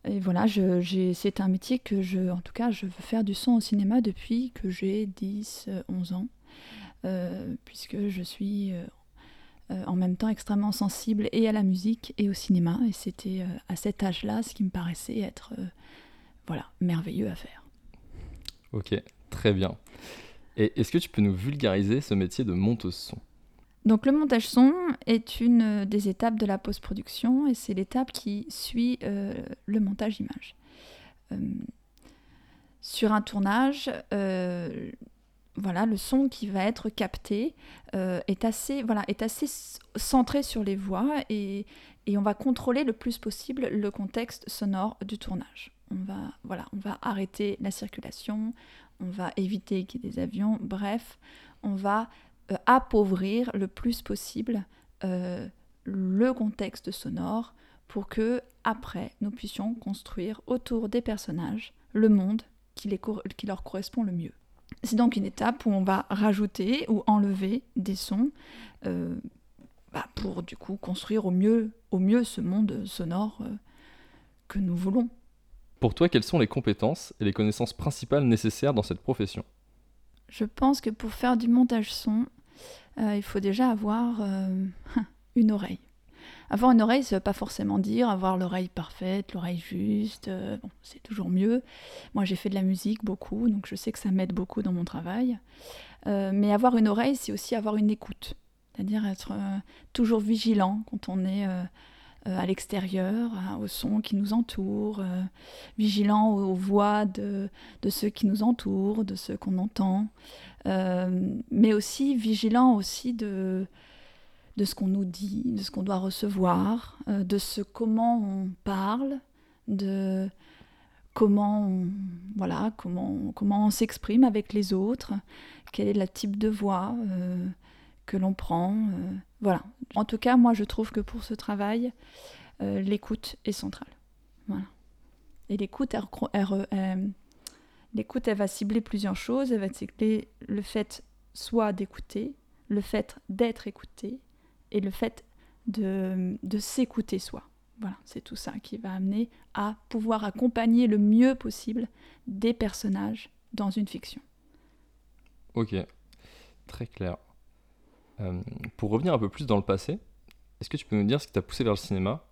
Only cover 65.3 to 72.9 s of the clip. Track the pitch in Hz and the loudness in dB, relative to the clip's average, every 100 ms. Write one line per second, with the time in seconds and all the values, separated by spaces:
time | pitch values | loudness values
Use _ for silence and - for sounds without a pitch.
65.3 | - 220 240 226 196 190 190 - 202 214 | 0 -2 0 0 2 2 0 0 2 2
66.3 | 202 208 - 190 277 - 214 - 208 202 | 4 0 0 0 0 2 2 4 4 4
67.3 | 190 190 240 - - 190 190 - 202 277 | 0 0 -2 -2 -4 -4 -4 -2 0 0
68.3 | - - - - - - - - 82 - | -2 -20 -20 -20 -10 -6 -4 -4 -8 -12
69.3 | _ _ - - _ _ - - - 196 | _ _ -20 -20 _ _ -10 -8 -6 -6
70.3 | 185 175 - - 196 - 185 - 214 202 | -6 -8 -12 -10 -8 -6 -6 -2 0 2
71.3 | 180 208 233 220 - _ 185 190 240 233 | 4 6 4 2 -8 _ 2 4 4 2
72.3 | - 180 196 214 - 202 | -2 0 2 2 0 -6